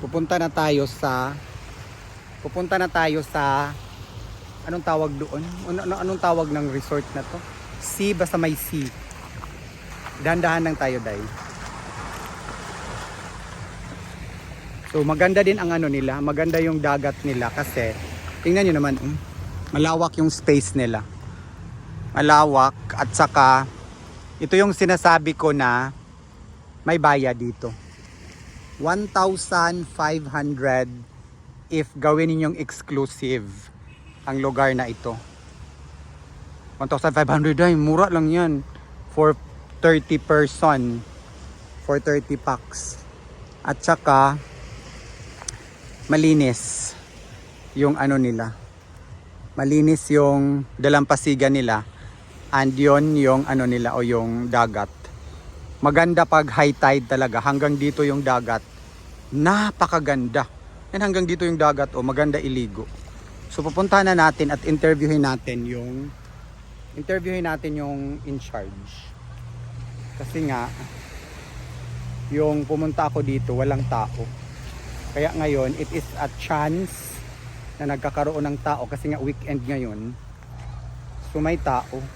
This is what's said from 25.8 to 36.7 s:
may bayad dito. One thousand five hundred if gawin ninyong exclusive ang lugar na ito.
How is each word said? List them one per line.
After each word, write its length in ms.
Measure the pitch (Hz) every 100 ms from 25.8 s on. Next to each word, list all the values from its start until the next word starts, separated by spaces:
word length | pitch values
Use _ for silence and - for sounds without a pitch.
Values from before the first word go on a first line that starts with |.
| 131 135 - - - - - - - -
may 160 | - 165
bayad 400 | 147 143 131 120
dito. 320 | 120 113 120 117 - - - - - - - - - -
One 320 | 147 185 208
thousand 720 | 196 190 185 - 180 170 175 165
five 320 | - 156 160 147
hundred 560 | 147 147 139 135 127 123 123 117 - - - - - -
if 240 | 160 151 -
gawin 320 | 147 156 165
ninyong 240 | 160 156 -
exclusive 1120 | 151 - - 139 135 - 131 127 101 101 - - - - - -
ang 160 | - 135
lugar 320 | 135 131 135
na 160 | 127 123
ito. 240 | 113 123 113 - - - - - - - - - - - - - - -